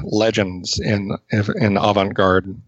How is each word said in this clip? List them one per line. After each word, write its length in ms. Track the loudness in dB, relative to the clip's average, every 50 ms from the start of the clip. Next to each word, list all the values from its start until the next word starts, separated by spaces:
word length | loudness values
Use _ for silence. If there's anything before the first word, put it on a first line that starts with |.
| -4
legends 720 | -2 0 2 2 2 2 2 0 -2 -4 -8 -8 -8 -6 -4
in, 380 | -2 -2 -2 -2 -2 -4 -8 -8 _ -4
in 460 | -2 -2 -2 -2 -2 0 2 2 2
avant-garde 800 | 2 2 2 2 2 0 0 0 2 2 4 4 2 0 -2 -8 -14 -12